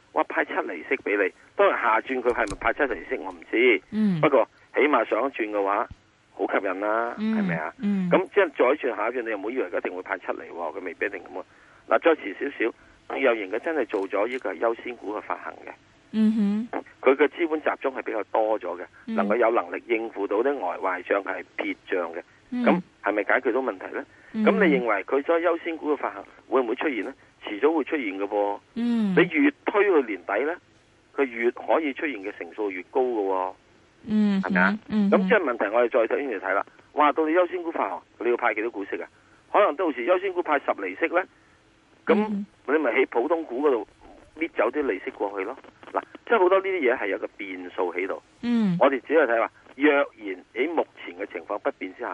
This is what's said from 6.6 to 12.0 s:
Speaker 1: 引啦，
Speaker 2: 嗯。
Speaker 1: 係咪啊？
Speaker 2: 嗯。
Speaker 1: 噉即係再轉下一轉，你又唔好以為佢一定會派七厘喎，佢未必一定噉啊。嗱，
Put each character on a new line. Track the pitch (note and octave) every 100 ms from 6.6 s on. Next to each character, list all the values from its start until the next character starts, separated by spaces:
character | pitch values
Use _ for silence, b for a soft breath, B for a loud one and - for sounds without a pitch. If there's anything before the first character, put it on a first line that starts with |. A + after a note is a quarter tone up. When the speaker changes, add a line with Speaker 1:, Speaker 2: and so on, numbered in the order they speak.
| G2
Speaker 1:
引 | F2+
啦， | G#2 A2 A#2 -
Speaker 2:
嗯。 | G#3+ A3
Speaker 1:
係 | F#3+
咪 | E3
啊？ | D#3+ -
Speaker 2:
嗯。 | G3+ G3 F3+
Speaker 1:
噉 | E3+ G3
即 | G3+
係 | F3+ -
再 | B2 D3+ C3
轉 | G#2+
下 | A2
一 |
轉， | B2+
你 | A2+
又 | G#2
唔 |
好 | G#2
以 | C3
為 | F#2
佢 | G2
一 |
定 | G#2 F2+
會 |
派 | F#2 F#2+
七 | -
厘 | - D#2+
喎， | D#2+ D#2+ F2+
佢 |
未 | F2+
必 | D#2+ G#2+
一 |
定 | G2+
噉 | - F#2
啊。 | - b b b -
嗱， | A2+